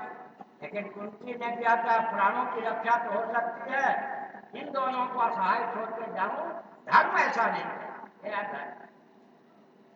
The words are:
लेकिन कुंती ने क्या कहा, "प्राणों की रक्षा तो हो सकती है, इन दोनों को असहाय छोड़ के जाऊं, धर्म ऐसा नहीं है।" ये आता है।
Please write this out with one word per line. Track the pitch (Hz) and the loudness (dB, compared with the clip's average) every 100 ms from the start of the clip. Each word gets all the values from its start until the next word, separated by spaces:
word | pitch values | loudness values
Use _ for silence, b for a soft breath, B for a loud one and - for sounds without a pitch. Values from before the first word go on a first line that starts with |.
| - - - - - - | -10 -12 -16 -18 -20 -14
लेकिन | 147 202 | -8 -6
कुंती | 196 202 208 - 247 233 | -6 -8 -10 -10 -10 -6
ने | 233 233 | -4 0
क्या | 233 233 | 4 4
कहा, | 233 226 226 | 6 4 4
"प्राणों | 202 196 240 247 | 4 4 4 0
की | 233 | -2
रक्षा | 220 202 220 233 | -2 -2 2 2
तो | 240 | 2
हो | 208 226 | 0 2
सकती | 233 - - 247 | 0 0 -4 -2
है, | 277 262 - - - - - - | 2 2 2 -2 -6 -8 -12 -14
इन | 233 294 | -12 -4
दोनों | 269 254 254 247 | 0 0 0 0
को | 247 | 2
असहाय | 233 233 185 226 247 | 2 2 2 2 0
छोड़ | 214 226 226 | -2 -4 -6
के | 226 | -6
जाऊं, | 185 196 - 339 - - - - | -2 -2 -2 -4 -8 -12 -16 4
धर्म | - 311 359 | 6 6 4
ऐसा | 302 220 220 | 2 2 2
नहीं | 175 | 0
है।" | - - - - - - | -4 -8 -10 -12 -14 -12
ये | 208 | -6
आता | 202 208 - | -4 -4 -6
है। | - - - - - - - - - - - - - | -10 -12 -18 -20 -20 -20 -20 -20 -20 -20 -20 -20 -18